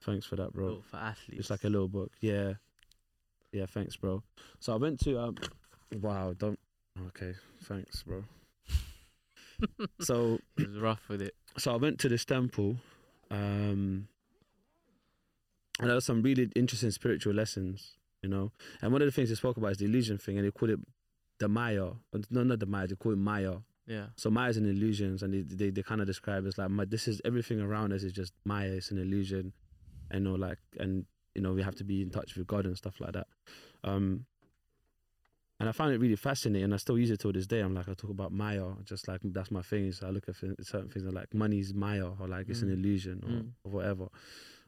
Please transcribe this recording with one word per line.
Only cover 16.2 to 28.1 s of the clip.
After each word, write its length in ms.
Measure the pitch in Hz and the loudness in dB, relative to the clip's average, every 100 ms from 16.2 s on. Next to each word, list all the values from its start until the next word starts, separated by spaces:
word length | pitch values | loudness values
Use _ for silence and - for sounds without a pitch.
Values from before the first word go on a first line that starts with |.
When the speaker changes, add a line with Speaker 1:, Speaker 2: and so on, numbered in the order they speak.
Speaker 1:
really 280 | 123 131 120 - | 4 4 4 4
interesting 340 | 123 113 113 | 2 2 -2
spiritual 440 | - 123 90 107 | 0 0 0 2
lessons, 600 | 104 110 101 92 95 - - _ _ | 2 0 -2 -4 -6 -12 -20 _ _
you 60 | 98 | -2
know. 220 | 98 98 - - - | -2 -2 -6 -18 -2
And 120 | 107 | 2
one 100 | 135 | 6
of 40 | 143 | 6
the 60 | |
things 160 | 135 117 | 4 2
they 80 | 110 | 2
spoke 200 | 127 117 | 0 0
about 160 | 104 | 0
is 60 | 98 | 2
the 60 | |
illusion 340 | 101 123 113 101 | 4 4 4 0
thing, 180 | - 98 | 0 2
and 80 | 101 | 2
they 40 | |
called 220 | - 113 | 2 2
it 80 | 107 - _ _ _ _ - | 2 -2 _ _ _ _ -2
the 100 | 104 | 0
Maya. 420 | 110 117 104 90 117 - 107 104 | 2 2 0 -2 -6 -8 -6 -2
No, 120 | 123 | 2
not 160 | 123 113 | 4 2
the 80 | 98 | 0
Maya, 220 | 101 92 | 0 -2
they 80 | 95 | 0
call 160 | 113 | 2
it 60 | 101 | 2
Maya. 380 | 101 104 95 90 - _ - | 2 2 0 -2 -10 _ -10
Speaker 2:
Yeah. 200 | 110 104 - | -8 -8 -2
Speaker 1:
So 140 | 113 | 2
Maya 180 | 110 123 | 4 4
is 60 | 110 | 2
an 100 | 104 | 2
illusion, 480 | 98 110 104 98 95 | 4 2 2 0 0
and 100 | 98 | 0
they, 100 | 98 | -2
they, 280 | 82 92 101 | -2 0 0
they 120 | 98 | 0
kinda 200 | - 110 | 0 0
describe 400 | 98 92 - 98 | 0 -2 -2 -2
it 40 | 98 | -2
as 100 | 95 | -2
like, 120 | 95 | 0
"Ma-, 140 | 101 | 2
this 220 | 98 110 - | 2 0 -2
is, 140 | 101 | -2
everything 360 | - 120 117 110 | 0 0 0 0
around 320 | 101 107 107 | 0 0 0
us 100 | 98 | 0
is 100 | 95 | -2